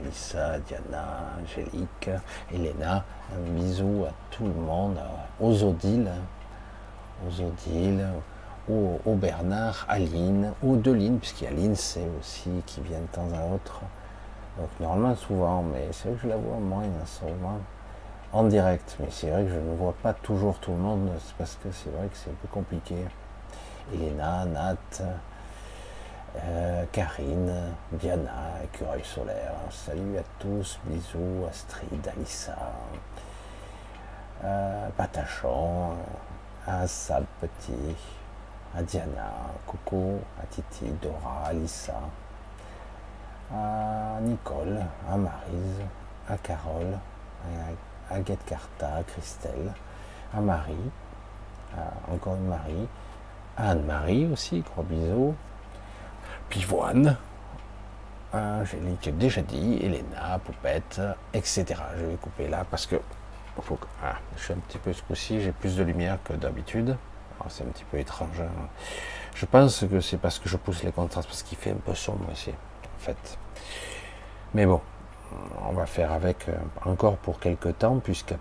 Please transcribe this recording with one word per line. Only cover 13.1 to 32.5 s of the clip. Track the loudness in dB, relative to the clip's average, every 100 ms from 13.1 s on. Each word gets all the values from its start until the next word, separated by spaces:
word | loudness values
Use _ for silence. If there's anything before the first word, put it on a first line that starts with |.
| -2 -2
à | 0 0
autre. | 0 -2 -10 -10 -10 -12 -12 -12 -12 -10 -6
Donc | -6 -2
normalement | 2 6 6 4
souvent, | 2 4 6 4
mais | 2 0 -2
c'est | -2 -2
vrai | -2
que |
je | 0
la | 0
vois | 0 0
moins | 0 0
en | 0 -2 -4
ce | -6
moment, | -4 -2 -2 -2 -6 -10 -12 -12 -12 -12 0
en | 6
direct. | 10 10 8 6 2 -4
Mais | -4
c'est | -2 2
vrai | 4
que | 4
je | 2
ne | 0 2
vois | 2 2
pas | 0
toujours | 0 2 4 4 2
tout | 0
le | 2
monde, | 4 4 2 0
c'est | -4 -6
parce | -6 -6
que | -8
c'est | -6 -6
vrai | -4 -4
que | -4
c'est | -8
un | -8
peu | -6
compliqué. | -4 -2 -2 -2 -4 -4 -6 -12 -12 -12 -12 -12 -12 -6
Elena, | -2 -2 0 2 2 2
Nat, | 2 0 0 -4 -6 -4 -4 -8 -12 -12 -12 -12 -12 -12 -10 -10 -12 -10 -6
euh, | -2 0 2 2 0
Karine, | 0 0 0 0 2 2 2 -2 -4 -4
Diana, | -2 2 2 0 -4 -4 -4
Écureuil | -6 -6 -4 -4
Solaire, | -4 -4 -4 -4 -4 -4 -6
salut | -6 -4 -2 -2 -2
à | -4 -6
tous, | -2 -2 -2 -6 -4
bisous, | -4 -4 -2 0 0 -2
Astrid, | -6 -10 -8 -6 -4 -4 -4
Alissa, | -6 -6 -6